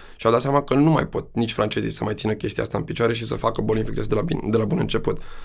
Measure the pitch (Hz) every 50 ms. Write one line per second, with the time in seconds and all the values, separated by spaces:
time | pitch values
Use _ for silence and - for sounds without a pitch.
0 | - - - - - 113 113 120 123 139 139 143 143 - - 139 147 160 156 131
1 | - - - - - - - 117 117 113 - - 107 107 - 107 107 107 - -
2 | 104 104 104 - - 107 107 - - 107 - - 113 - - 107 110 - 110 -
3 | 117 113 113 113 117 - - 92 - 113 110 - 107 110 110 110 110 - - -
4 | 107 104 107 104 - 170 - - - 104 110 110 110 101 - 190 110 107 - 107
5 | - - 98 - - - - -